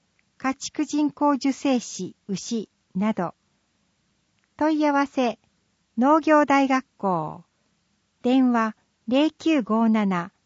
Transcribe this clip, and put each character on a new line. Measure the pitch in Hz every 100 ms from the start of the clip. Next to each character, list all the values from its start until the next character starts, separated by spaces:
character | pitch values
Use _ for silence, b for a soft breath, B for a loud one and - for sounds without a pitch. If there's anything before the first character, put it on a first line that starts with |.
| _ _ _ _
家 | 262
畜 | 262 - -
人 | 294 294 294
工 | - 294
授 | 277 277
精 | - 277 247
師、 | - - 185 - -
牛 | 190 - 233 - _ _
な | 185 214
ど。 | 214 180 - _ _ _ _ _ _ _ _ _ _ _ -
問 | 302 302
い | 302
合 |
わ | 285 277
せ、 | - 240 - _ _ _ _ _ -
農 | 262 320
業 | 311 302 294
大 | 277 269
学 | 262 - -
校。 | 196 170 156 170 - _ _ _ _ _ _ _
電 | 247 262 254
話、 | 233 220 - _ _ -
零 | 254 311
九 | - 320 302
五 | 196 220 226
七 | 220 202 180 170 _